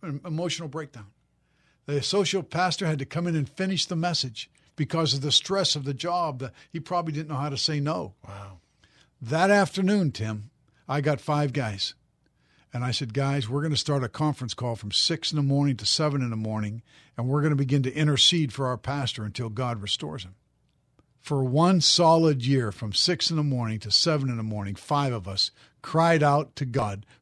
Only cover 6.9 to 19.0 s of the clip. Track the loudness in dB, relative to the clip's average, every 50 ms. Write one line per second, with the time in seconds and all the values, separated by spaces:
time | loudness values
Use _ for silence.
6.9 | -4 -2 -2 -2 -4 -6 -6 -4 -4 -4 -4 -4 -4 -2 -2 -2 0 0 0 0
7.9 | -2 -2 -4 -8 -12 _ -18 -16 -14 -14 -14 -16 -18 -20 _ _ _ _ _ _
8.9 | _ _ _ _ _ -12 -6 -2 0 4 4 6 6 6 4 4 0 0 2 2
9.9 | 4 4 2 0 0 -2 -4 -4 -4 -6 -10 -14 _ _ _ _ _ _ _ -4
10.9 | -2 0 0 0 0 -2 -2 -2 0 0 0 0 0 -2 -4 -4 -4 -4 -6 -8
11.9 | -8 _ _ _ _ _ _ _ _ _ _ _ _ _ _ _ -6 -4 -2 -2
12.9 | -2 -2 -4 -4 -2 -2 0 0 0 -2 -2 -2 -2 -2 -2 0 0 0 0 0
13.9 | 0 0 -2 -2 -2 -2 0 0 0 -2 -6 -8 -6 -6 -4 -4 -4 -4 -6 -4
14.9 | -4 -2 -2 -2 -2 -2 -4 -2 0 0 2 2 2 2 2 2 0 -2 -2 -2
15.9 | 0 0 0 0 0 0 -2 -2 -2 -4 -4 -4 -4 -4 -4 -4 -6 -8 -12 _
16.9 | _ -20 -20 _ _ -4 -2 0 0 2 2 2 2 2 2 2 2 2 2 0
17.9 | 0 2 2 2 4 4 4 4 4 4 2 0 -2 -2 -2 -2 -2 -4 -4 -4
18.9 | -4 -2